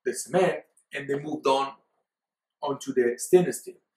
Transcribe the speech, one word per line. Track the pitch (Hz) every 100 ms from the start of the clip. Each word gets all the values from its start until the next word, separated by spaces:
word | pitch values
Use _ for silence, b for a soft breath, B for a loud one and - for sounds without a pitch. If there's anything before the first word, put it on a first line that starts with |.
| 127
the |
cement | - - 170 185 - - _ _
and | 143 139
they | 143
moved | 151 - 139
on | 135 - - _ _ _ _ _ _ _ _
onto | 147 135 135
the | 131 120 120
stainless | - 180 170 -
steel | - - _